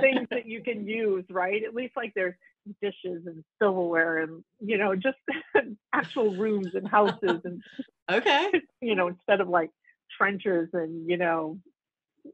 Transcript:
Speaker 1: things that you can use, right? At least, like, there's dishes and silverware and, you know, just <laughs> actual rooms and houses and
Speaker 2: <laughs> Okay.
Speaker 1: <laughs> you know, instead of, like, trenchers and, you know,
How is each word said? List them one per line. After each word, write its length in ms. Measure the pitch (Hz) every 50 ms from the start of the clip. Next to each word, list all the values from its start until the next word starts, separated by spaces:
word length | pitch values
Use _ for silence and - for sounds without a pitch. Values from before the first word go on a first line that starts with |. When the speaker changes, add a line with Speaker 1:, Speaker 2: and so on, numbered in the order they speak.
Speaker 1:
things 260 | 269 269 262 254 247 -
that 140 | 247 247 226
you 160 | 226 220 226 -
can 240 | 247 233 214 202
use, 380 | 202 220 226 220 208 190 185 180 -
right? 340 | 180 185 180 185 202 220 214
At 120 | 220 226
least, 200 | 233 254 240 -
like, 160 | 262 233 214 -
there's 200 | 202 185 180 180 _ _ _ _ _ _ 202 208 -
dishes 440 | 202 202 190 - - 180 180 170 170
and 160 | 175 165 160 156 _ _ _
silverware 580 | 214 202 190 185 180 170 170 165 165 165 165 160
and, 240 | 160 156 165 165 - _ _ _
you 160 | 220 202 226
know, 180 | 190 208 202 196
just 220 | 190 190 214 - - _ - 269 - - - -
<laughs> 380 | - 247 - 214 - _ _ -
actual 380 | 240 202 - - 285 226 214
rooms 420 | 190 180 214 220 214 202 190 175 180
and 120 | 196 190
houses 540 | 202 - 208 208 202 - - - 180 170 170 -
and 180 | 180 175 175 - - - - 262 - _
Speaker 2:
<laughs> 160 | _ _ -
Okay. 440 | 180 220 - 415 294 277 339 415 370
Speaker 1:
<laughs> 280 | 349 - _ _ _
you 140 | 254 233 214
know, 120 | 185 180 175
instead 320 | 180 - _ - 202 196
of, 80 | 196 180
like, 220 | 175 175 160 160 - _ _ _ _ _ _ _ -
trenchers 520 | - 208 196 202 185 - 214 185 170 165 170 -
and, 360 | 175 165 160 165 165 160 165
you 80 | 180
know, 420 | 170 180 170 165 165 160 156 170 196 - _ _ _ _ _ _ _ _ _ _ _ _ -